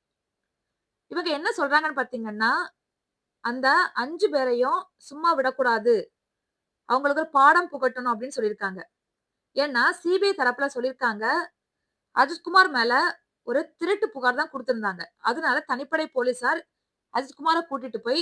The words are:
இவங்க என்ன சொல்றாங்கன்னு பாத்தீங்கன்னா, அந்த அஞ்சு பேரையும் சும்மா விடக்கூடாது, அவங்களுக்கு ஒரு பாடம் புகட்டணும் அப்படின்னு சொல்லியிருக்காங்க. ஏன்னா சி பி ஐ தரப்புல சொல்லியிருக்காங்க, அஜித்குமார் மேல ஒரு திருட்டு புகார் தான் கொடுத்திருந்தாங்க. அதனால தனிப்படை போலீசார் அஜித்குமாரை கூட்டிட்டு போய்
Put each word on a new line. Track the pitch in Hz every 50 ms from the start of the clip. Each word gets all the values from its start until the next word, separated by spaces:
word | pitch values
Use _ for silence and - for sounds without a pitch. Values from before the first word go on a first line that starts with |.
| _ _ _ _ _ _ _ _ _ _ _ _ _ _ _ _ _ _ _ _ _ -
இவங்க | 277 349 330 349
என்ன | 294 285 339 427
சொல்றாங்கன்னு | 453 349 294 262 285 311 311 311 269 269
பாத்தீங்கன்னா, | 247 - 254 226 226 220 214 214 220 233 285 339 359 - _ _ _ _ _ _ _ _ _ _ _ _ _ _ -
அந்த | 233 240 262 262 269 294 349 349 -
அஞ்சு | - - 247 285 339 320 415 311
பேரையும் | 302 269 254 254 240 240 247 277 330 370 359 _ _
சும்மா | _ - - 277 302 330 339
விடக்கூடாது, | 330 269 254 262 262 - 254 247 226 214 208 240 233 190 - - _ _ _ _ _ _ _ _ _ _ _ _ _ _ _ -
அவங்களுக்கு | 240 269 285 285 285 311
ஒரு | 320 311
பாடம் | - 277 269 294 320 349 359 -
புகட்டணும் | 285 247 262 254 247 254 247 247
அப்படின்னு | 233 208 247 262 -
சொல்லியிருக்காங்க. | 254 220 208 208 - 208 190 185 180 - _ _ _ _ _ _ _ _ _ _ _ _ _ -
ஏன்னா | 269 285 294 254 233 262 330
சி | 349 - - 339 359 370
பி | 403
ஐ | 392
தரப்புல | - - 254 247 247 262 277
சொல்லியிருக்காங்க, | 277 - 247 240 262 254 - 262 233 214 208 220 240 302 349 320 - _ _ _ _ _ _ _ _ _ _ _ _ -
அஜித்குமார் | - 269 277 339 - - 339 359 370 370 339
மேல | 277 240 226 240 247 277 349 339 - _ _ _ _ _ -
ஒரு | 233 240 294 320 - _
திருட்டு | - 330 349 415 403 440 -
புகார் | - 269 247 247 247 277
தான் | 320 -
கொடுத்திருந்தாங்க. | - 254 233 - 240 226 214 196 185 175 - - _ _
அதனால | - - 254 311 320 277 247 302
தனிப்படை | 302 - 247 247 285 - 320 311 311
போலீசார் | - - 254 247 254 240 - 240 262 320 330 - _ _ _ _ _ _ _ _ _ -
அஜித்குமாரை | 247 269 254 - - 285 320 330 339
கூட்டிட்டு | 339 - 269 240 254 247 233 202
போய் | - 233 269 339